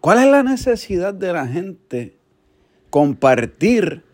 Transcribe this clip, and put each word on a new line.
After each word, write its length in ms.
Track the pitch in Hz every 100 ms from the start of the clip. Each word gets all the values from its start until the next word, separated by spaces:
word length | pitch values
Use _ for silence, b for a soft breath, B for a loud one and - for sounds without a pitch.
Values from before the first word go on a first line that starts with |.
¿cuál 180 | - 220
es 80 | 269
la 160 | 285
necesidad 720 | 262 262 - 233 - 190 185
de 180 | 202 190
la 140 | 170 131
gente 720 | 139 190 175 _ 123 120 _ _ _ _ _ _ _ _
compartir 1120 | 143 147 135 135 123 113 _ 196 240 180 170 _